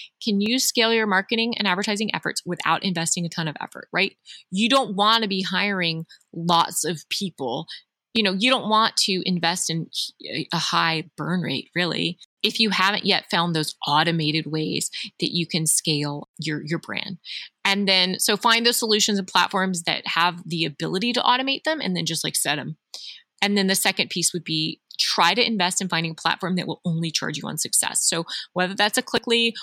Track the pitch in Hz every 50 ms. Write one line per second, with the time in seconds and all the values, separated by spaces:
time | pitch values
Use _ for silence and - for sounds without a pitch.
0 | - - _ - - 233 202 196 202 220 247 262 - - - 247 226 226 226 226
1 | 220 208 190 190 196 - 233 226 233 240 233 - 208 196 180 185 208 220 208 202
2 | 226 202 - 156 - - - - - 175 180 - - 156 165 - - 196 175 165
3 | 165 - - 180 170 165 - - 160 156 - - - - - - - - - 175
4 | 196 196 - _ _ - - - - _ 185 190 226 233 269 269 262 - 202 190
5 | 202 214 226 226 220 196 196 185 185 165 185 180 196 208 202 185 175 165 160 165
6 | 165 - - - _ _ - 175 165 175 175 170 165 - - - - 151 175 147
7 | - - - - 202 180 - - 135 127 135 151 165 - - - - _ _ _
8 | _ _ - 226 208 190 190 190 214 262 262 233 - 208 214 214 226 - - -
9 | - - 190 185 - - 180 175 170 165 180 180 - - 160 165 160 - - -
10 | - - - - - - - 147 - - - 160 - - - 170 170 165 160 160
11 | - - _ - 151 151 175 180 - - 139 - - _ - 170 180 170 - -
12 | 170 170 175 - - - _ _ - 220 - - 226 214 185 - 190 196 208 -
13 | - 196 185 - - - - 175 170 175 165 160 151 - - - - - 143 151
14 | 160 170 170 165 156 151 151 160 156 151 151 160 156 180 - 143 - - - -
15 | - 202 - - 180 - - 175 165 - - 165 160 156 - - - 170 151 147
16 | 147 147 143 147 - - _ - 151 156 151 147 - 151 170 - - - 98 -
17 | - - 180 - - - - - - - _ _ - 196 196 202 202 190 190 185
18 | 180 185 185 - - - 214 196 - 233 226 233 233 240 233 - 233 220 214 214
19 | 208 - 208 196 190 - - 185 175 - - 190 185 190 185 170 170 170 151 -
20 | - - - 165 170 175 170 175 - 156 170 165 165 156 143 - 165 156 165 190
21 | 226 240 247 254 - - 247 254 262 269 269 - - 311 320 - - 190 180 170
22 | 165 156 165 - - 160 - - - 143 147 147 - 151 156 - _ _ - -
23 | - - - - _ _ _ _ 202 202 202 202 196 190 190 - - 202 185 -
24 | 165 - - 185 165 - - 170 160 - 160 156 156 160 - - _ - - -
25 | - - - - 170 170 190 233 233 - 226 196 175 180 - - 190 180 175 165
26 | 165 165 160 - - 165 165 - - 170 185 180 - - - - - 180 165 160
27 | 165 160 151 - - 160 151 151 - - 151 160 - - - - - - - -
28 | - - 170 165 165 - - - - - - 180 180 180 196 208 208 214 - 254
29 | 247 - - 226 - - 233 233 233 233 226 -